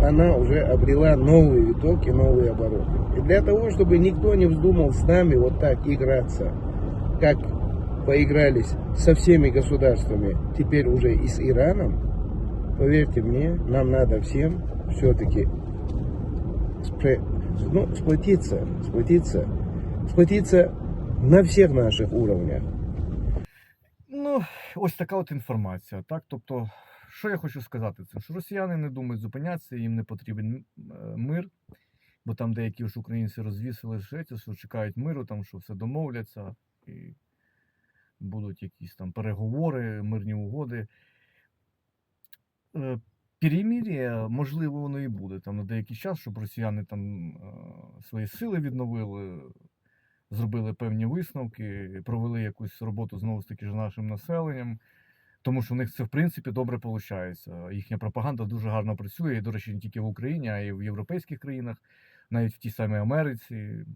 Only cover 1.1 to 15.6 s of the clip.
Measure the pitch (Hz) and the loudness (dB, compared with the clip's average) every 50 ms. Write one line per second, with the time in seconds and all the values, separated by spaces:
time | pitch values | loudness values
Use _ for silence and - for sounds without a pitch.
1.1 | 151 139 127 143 160 165 160 147 131 120 113 113 113 - - 156 175 170 - - | 6 6 8 8 10 10 10 10 8 6 6 4 4 2 2 2 2 2 2 4
2.1 | 123 127 131 135 127 123 123 117 113 110 113 107 107 104 - - - - - - | 4 6 6 6 6 6 6 4 2 0 0 0 0 0 0 0 0 0 0 0
3.1 | - - - 147 180 202 196 202 202 214 233 226 185 175 196 175 180 170 175 190 | 0 0 4 4 4 6 6 6 4 4 4 2 2 4 4 6 6 6 6 6
4.1 | 185 - - 208 208 190 185 170 160 151 156 185 - 170 156 139 131 - - - | 4 4 4 4 6 6 6 6 4 4 4 6 6 6 4 4 4 2 4 6
5.1 | 170 180 180 170 143 123 123 127 - - 160 147 131 123 - 147 143 131 131 131 | 6 6 6 6 6 6 4 4 2 2 2 2 2 2 2 0 0 2 2 2
6.1 | 135 127 123 - - - 104 90 82 - - - - - - - - - - - | 2 2 2 0 -2 -2 -2 -2 -4 -4 -4 -4 -4 -4 -4 -4 -2 -2 -2 -2
7.1 | - - 160 151 147 - - - - - - - - - - - - - - - | 0 4 4 4 4 4 0 -2 -2 -2 -2 -2 -2 -2 -2 -4 -4 -2 0 2
8.1 | 139 147 147 139 143 151 151 143 131 117 113 - - - - - - - - 170 | 4 4 4 4 6 6 6 6 6 4 2 0 -2 -4 -4 -2 0 2 6 6
9.1 | 160 151 - 180 175 160 143 135 117 139 127 - 147 131 131 131 117 104 - - | 6 8 8 8 8 8 8 6 6 4 2 4 2 4 6 4 4 4 2 0
10.1 | 110 104 104 98 90 82 - - - - 147 - 147 147 139 123 123 131 120 120 | 0 0 0 0 0 -2 -2 -2 -2 0 0 2 2 2 4 4 4 4 4 4
11.1 | 117 113 - - - - 123 131 127 123 135 160 190 208 180 156 - - - - | 4 4 2 2 0 0 2 2 4 4 4 4 4 2 2 0 0 0 -2 -2
12.1 | - - - - - - - - - - - - - - 135 139 147 156 151 147 | -2 -2 -2 -2 -2 -4 -4 -4 -4 -4 -4 -2 0 2 4 4 6 4 4 4
13.1 | - 123 110 117 120 131 147 165 175 170 - - 123 135 131 127 131 131 127 120 | 2 0 0 0 0 2 2 0 0 0 0 2 2 2 2 4 4 4 4 4
14.1 | - 107 107 - - 139 147 160 175 180 - - - - - - - - 139 127 | 4 2 0 0 0 2 2 2 0 -2 -4 -4 -6 -4 -4 -4 0 4 4 4
15.1 | 123 - - - - - 101 - - - | 6 4 4 2 2 2 2 0 0 -2